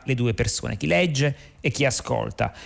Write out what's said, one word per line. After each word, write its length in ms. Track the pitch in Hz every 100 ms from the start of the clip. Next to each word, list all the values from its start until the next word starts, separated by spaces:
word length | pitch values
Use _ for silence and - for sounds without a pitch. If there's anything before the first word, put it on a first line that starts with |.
le 120 | - 123
due 180 | 120
persone, 420 | 101 120 - 117 107
chi 120 | 147
legge 460 | 175 180 135 143 139 - -
e 100 | -
chi 140 | - 139
ascolta. 680 | - - 120 110 - 110 -